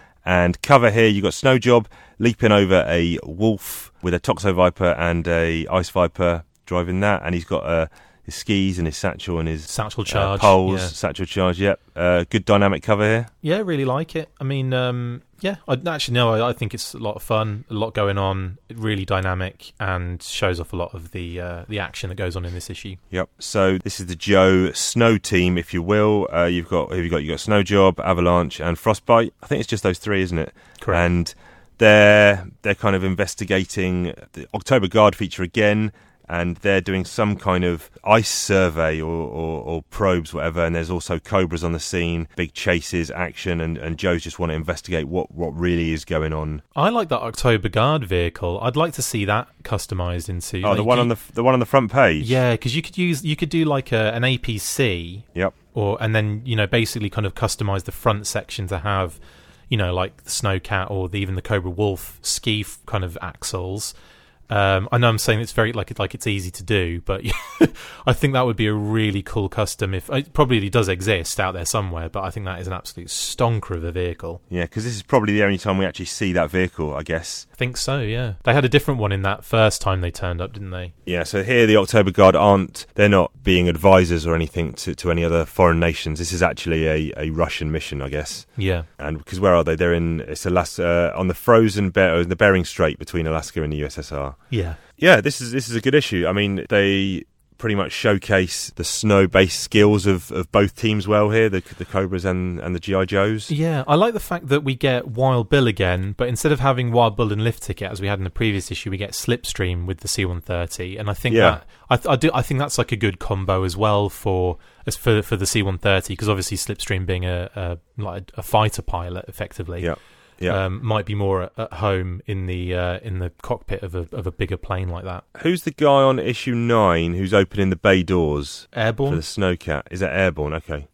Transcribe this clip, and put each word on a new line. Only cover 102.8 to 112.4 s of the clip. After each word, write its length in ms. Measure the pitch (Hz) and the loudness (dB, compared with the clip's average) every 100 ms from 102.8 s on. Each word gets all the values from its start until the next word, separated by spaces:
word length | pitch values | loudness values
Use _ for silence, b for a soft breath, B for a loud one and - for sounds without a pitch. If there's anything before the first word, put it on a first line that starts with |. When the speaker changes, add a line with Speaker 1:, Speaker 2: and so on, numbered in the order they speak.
Speaker 1:
G 120 | 92 | -2
I 100 | 95 | 0
Joes. 460 | 92 98 101 110 - | 0 2 0 0 -4
Speaker 2:
Yeah, 320 | 151 160 156 - | -2 -2 -2 0
I 80 | |
like 200 | 151 220 | 2 2
the 60 | 214 | 0
fact 280 | - 175 139 | -6 -8 0
that 160 | 143 | 0
we 100 | 139 | 0
get 320 | 127 139 123 120 | -2 0 0 -2
Wild 420 | 113 131 123 104 | 0 2 2 2
Bill 200 | 143 120 | 4 4
again, 460 | 95 92 90 95 104 | 2 0 0 -2 -4
but 80 | 123 | -4
instead 220 | 120 156 | 0 0
of 80 | 143 | 2
having 320 | 135 127 123 | 2 2 2
Wild 260 | 117 117 101 | 4 4 2
Bill 160 | 113 | 0
and 120 | 104 | 0
Lift 180 | 113 - | -2 -2
Ticket, 280 | - 92 95 | -6 -8 -8
as 80 | 95 | -6
we 80 | 98 | -4
had 100 | 101 | -4
in 60 | |
the 60 | 92 | -4
previous 400 | - 113 98 - | -2 0 0 -4
issue, 180 | 95 104 | -8 -8
we 60 | 95 | -8
get 160 | 98 | -8
Slipstream 720 | - - 120 - - 92 87 90 | -6 -2 -2 -4 -4 -2 -2 -4
with 140 | 92 | -8
the 80 | - | -6
C 160 | - | -4
one 160 | 92 87 | -2 -4
thirty, 560 | - 87 87 - 90 98 | -6 -6 -6 -8 -10 -8
and 120 | 104 | -6
I 60 | |
think 200 | 98 123 113 | -4 0 4
Speaker 1:
Yeah. 140 | 92 | 4
Speaker 2:
that, 160 | - - b - | 4 -4 b -2
I, 80 | 123 | 0
th-, 120 | - | 2
I 80 | 135 | 2
do, 140 | 156 | 2
I 80 | 135 | 0